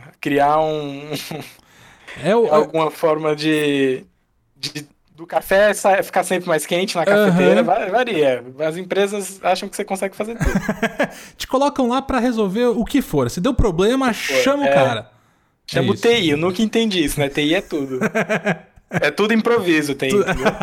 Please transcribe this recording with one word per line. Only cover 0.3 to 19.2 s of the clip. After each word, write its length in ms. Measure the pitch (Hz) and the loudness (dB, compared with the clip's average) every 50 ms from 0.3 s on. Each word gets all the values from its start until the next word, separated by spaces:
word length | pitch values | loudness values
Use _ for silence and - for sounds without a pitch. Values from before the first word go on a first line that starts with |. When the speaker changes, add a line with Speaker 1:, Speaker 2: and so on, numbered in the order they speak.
| 143 143 143 143 151 156 | 2 2 4 4 4 2
Speaker 1:
um, 500 | 156 156 156 151 147 143 139 139 147 151 | 2 0 -2 -4 -6 -8 -10 -12 -10 -10
<laughs> 1120 | 147 139 - - 160 143 - - - - _ _ _ - - - - _ - - - - | -10 -10 -10 -10 -12 -14 -14 -16 -20 -20 _ _ _ -20 -20 -20 -20 _ -20 -20 -12 -4
Speaker 2:
É 140 | 139 175 214 | -2 0 2
o, 180 | 240 226 156 151 | 2 2 2 2
Speaker 1:
alguma 380 | 151 - - - 160 156 151 | 2 0 0 0 -2 -2 -2
forma 420 | - - 175 160 156 156 156 151 151 | -2 -2 0 0 0 0 -2 -4 -4
de, 680 | 147 151 156 156 151 151 147 143 139 135 131 127 - - _ _ _ _ _ _ _ _ _ _ | -2 0 0 0 0 0 0 0 0 0 -2 -2 -4 -10 _ _ _ _ _ _ _ _ _ _
de, 280 | _ - - - 151 147 - _ _ _ _ _ | _ -16 -14 -12 -14 -16 -16 _ _ _ _ _
do 100 | 151 165 | -20 -12
café 480 | - 180 160 - - 190 196 208 208 190 | -6 -4 -4 0 2 4 4 4 4 2
sa-, 300 | - - 202 190 196 170 | 2 2 2 2 2 0
ficar 200 | - - 196 175 | 0 -2 -2 0
sempre 260 | - 190 180 180 180 | 0 -2 -2 0 0
mais 160 | 160 151 - | -2 -2 0
quente 300 | - 180 175 196 196 - | -2 -2 -2 -2 -2 -2
na 80 | 175 165 | 0 2
Speaker 2:
Aham. 240 | 196 202 208 208 | 2 4 4 4
Speaker 1:
cafeteira, 360 | 190 170 180 180 180 196 214 233 | 4 4 4 4 4 4 4 2
va-, 220 | 175 190 233 226 | 2 0 0 0
varia. 580 | 185 196 240 254 233 185 156 143 135 127 120 120 127 131 135 | 0 0 0 0 0 0 2 2 2 0 0 -4 -10 -8 -6
As 160 | 156 160 160 | -4 -4 -4
empresas 640 | 180 185 180 180 190 202 196 208 208 190 - 190 - | -6 -8 -4 0 0 0 0 -2 -6 -8 -10 -12 -4
acham 280 | - 180 185 180 214 196 | -2 0 0 0 -4 -6
que 60 | - | -8
você 100 | - 202 | -8 -6
consegue 280 | - 202 190 202 196 - | -6 -4 -4 -4 -6 -6
fazer 240 | - 214 220 233 | -8 -8 -8 -6
tudo. 140 | 220 - - - 190 - - 202 - 233 220 | -2 -2 0 0 0 -2 -2 -4 -4 -4 -4
Speaker 2:
<laughs> 460 | - - 269 - - - - - - | -2 -4 -4 -4 -6 -10 -20 -20 -14
Te 100 | - - | -14 -6
colocam 400 | - - 262 277 285 277 - 254 | -2 0 2 2 2 2 0 0
lá 140 | 233 247 269 | 0 0 -2
pra 180 | 262 269 277 240 | -2 -2 0 0
resolver 460 | 226 254 233 220 208 190 185 233 247 | 0 0 0 0 -2 0 0 0 0
o 180 | 247 208 233 202 | 2 2 0 0
que 180 | - - 269 | 0 0 0
for. 280 | - - - - 123 117 | 0 0 0 0 0 0
Se 100 | - 185 | -2 -2
deu 140 | 175 269 254 | -2 0 2
problema, 540 | - - 214 165 170 196 220 254 269 269 | 2 2 2 2 2 2 2 2 2 0
Speaker 1:
O 20 | 247 | 0
que 60 | 208 | -2
for, 280 | - - - 135 131 - | -2 -4 -2 0 2 2
Speaker 2:
chama 200 | 262 277 285 285 | 2 2 2 2
o 40 | |
Speaker 1:
é. 60 | 277 139 | 2 4
Speaker 2:
cara. 380 | 139 135 127 117 107 - - _ _ _ _ _ _ _ _ _ _ _ | 4 4 2 0 -2 -6 -10 _ _ _ _ _ _ _ _ _ _ _
Speaker 1:
Chama 220 | - - 170 175 | -4 -2 0 2
Speaker 2:
É 40 | 190 | 2
Speaker 1:
o 20 | 196 | 0
Speaker 2:
isso. 100 | 196 - | 2 4
Speaker 1:
T 160 | 233 233 226 | 4 4 4
I, 100 | 180 156 | 2 2
eu 60 | 143 | 0
nunca 240 | 147 165 185 185 185 | 0 0 -2 0 0
entendi 400 | 226 214 - 226 226 220 185 180 | 0 0 2 0 0 0 0 0
isso, 160 | 151 139 - | 0 0 0
né? 120 | 151 143 139 | -2 -2 -2
T 140 | - 156 147 | 0 0 0
I 120 | 147 165 | 0 0
é 60 | 196 | -2
tudo. 380 | - - 175 151 139 135 131 127 208 | -2 -4 -4 -4 -4 -4 -4 -4 -4
Speaker 2:
<laughs> 60 | 202 - 220 - - 214 - - 208 170 - - _ _ - _ - - | -2 -2 -2 -2 -2 -4 -2 -2 -4 -4 -4 -8 _ _ -20 _ -8 -4
Speaker 1:
É 160 | - 147 147 | -2 -2 0
tudo 240 | 147 - | 0 0